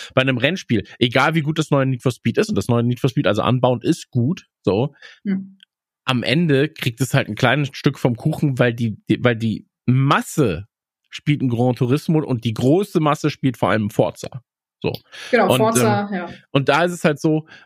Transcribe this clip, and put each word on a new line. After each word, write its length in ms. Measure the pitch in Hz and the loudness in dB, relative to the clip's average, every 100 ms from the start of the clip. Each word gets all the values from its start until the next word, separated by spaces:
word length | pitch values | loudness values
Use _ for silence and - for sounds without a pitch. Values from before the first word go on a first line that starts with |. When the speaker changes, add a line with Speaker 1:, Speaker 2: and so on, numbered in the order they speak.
| - | -4
Speaker 1:
Bei 80 | - | 0
einem 160 | 135 127 | 0 0
Rennspiel, 460 | 131 185 - 113 - - | 0 -2 -2 -2 -2 -2
egal 360 | 123 123 143 160 | 0 2 2 2
wie 60 | |
gut 160 | 147 160 | 0 -2
das 140 | 151 | 0
neue 140 | 143 135 | 0 0
Need 160 | 127 | -2
for 80 | 135 | -4
Speed 260 | - - 123 | -2 -2 0
ist, 100 | 220 | 0
und 60 | 208 | -2
das 100 | - | 0
neue 160 | 120 | 0
Need 160 | 120 120 | 0 0
for 100 | 135 | 0
Speed, 160 | - 131 | 0 0
also 160 | 104 | 0
Unbound, 440 | 92 123 127 123 - | 0 2 2 0 0
ist 240 | 165 - | -2 -2
gut, 380 | 127 120 185 - _ | -2 -2 -2 -10 _
so, 300 | - 98 143 - - - 208 | -2 0 -2 -6 -20 -12 -6
Speaker 2:
Hm. 320 | 190 190 - - _ _ _ | -6 -6 -18 -20 _ _ _
Speaker 1:
am 200 | - 127 | -4 -2
Ende 440 | 95 135 175 135 151 | 0 0 2 2 0
kriegt 320 | - - 113 | -4 -8 -4
es 140 | 131 | -2
halt 160 | 135 110 | 0 -2
ein 60 | 107 | 0
kleines 340 | 123 135 139 | 0 2 -2
Stück 260 | - - 135 | -2 -4 0
vom 200 | 135 117 | -2 -2
Kuchen, 420 | - 156 151 127 | -2 -2 -2 2
weil 140 | 123 | 0
die, 240 | 117 117 101 - | 0 -4 -4 -2
die, 140 | 113 | 0
weil 140 | 120 117 | 0 0
die 280 | 113 101 - _ - | -2 -4 -8 _ 0
Masse 800 | 127 135 180 240 - 127 80 101 _ _ _ _ | 2 2 0 0 0 0 -2 -8 _ _ _ _
spielt 300 | - - 147 | -8 -4 -2
ein 80 | 135 | 0
Gran 260 | 117 123 123 | 0 0 0
Turismo 440 | 123 143 - 156 | 0 0 0 -2
und 200 | 147 123 117 | 0 -2 -4
die 80 | |
große 460 | 107 131 165 208 180 | 0 2 2 2 0
Masse 320 | 156 151 151 | 0 0 -2
spielt 260 | - 135 123 | -2 -4 -2
vor 140 | 104 | 0
allem 180 | 107 104 | 0 0
Forza. 540 | - 107 - - - - _ _ _ | 0 0 -2 -14 -16 -20 _ _ _
So. 140 | - - - - - | -6 -6 -12 -20 -2
Speaker 2:
Genau, 200 | 240 196 | 2 4
Speaker 1:
Und, 60 | 127 | 4
Speaker 2:
Forza, 500 | 220 127 117 104 202 | 2 2 2 0 -2
Speaker 1:
ähm, 60 | 196 | -6
Speaker 2:
ja. 140 | 175 - _ | -8 -14 _
Speaker 1:
und 180 | 139 135 | -2 2
da 140 | 143 | 2
ist 80 | 175 | 0
es 120 | 175 | 0
halt 160 | 175 147 | -2 0
so, 280 | 165 156 156 - | 0 0 -2 -14